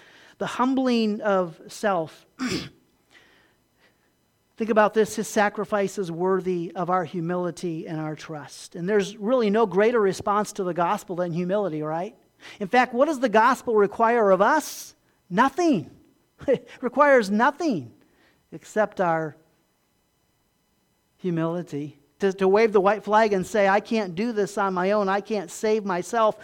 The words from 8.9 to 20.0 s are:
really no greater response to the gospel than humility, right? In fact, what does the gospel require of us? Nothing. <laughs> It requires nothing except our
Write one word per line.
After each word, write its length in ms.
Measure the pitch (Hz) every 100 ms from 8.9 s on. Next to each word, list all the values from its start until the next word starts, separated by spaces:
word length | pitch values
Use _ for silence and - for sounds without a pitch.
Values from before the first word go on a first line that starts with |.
| 214 185 220
really 340 | 208 262 208
no 160 | 220 214
greater 340 | 185 220 240
response 520 | 196 - 214 208 202
to 120 | - 180
the 80 |
gospel 420 | 165 170 202 - 175
than 160 | 175
humility, 500 | 165 180 208 185 151
right? 360 | 151 160 208 - _ _ - -
In 80 | 208
fact, 260 | 247 247
what 120 | 240 302
does 160 | 262
the 80 | 247
gospel 460 | 214 240 247 247 214
require 540 | 196 - 226 240 202
of 100 | 185
us? 540 | 220 302 - - - _ _ _ -
Nothing. 640 | 180 269 - 339 196 - -
<laughs> 40 | _ _ _ _ -
It 200 | 247 - -
requires 500 | 240 262 294 262 196
nothing 640 | 208 269 285 330 175 117 _ _ _ _ _ _
except 480 | 165 - 214 202 202
our 380 | 175 160 156 - _ _ _ _ _ _